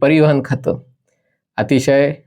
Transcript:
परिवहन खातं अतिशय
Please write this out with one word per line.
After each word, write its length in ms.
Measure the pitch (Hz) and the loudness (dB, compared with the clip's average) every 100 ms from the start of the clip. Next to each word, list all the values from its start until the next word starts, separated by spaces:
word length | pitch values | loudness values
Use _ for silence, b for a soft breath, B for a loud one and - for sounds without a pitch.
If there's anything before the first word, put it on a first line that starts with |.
परिवहन 400 | 139 156 151 139 131 | 0 2 2 0 -2
खातं 340 | 131 - - - _ _ _ _ _ _ - | -6 -4 -8 -12 _ _ _ _ _ _ -8
अतिशय 540 | 107 131 135 139 143 151 | -2 0 2 2 0 -4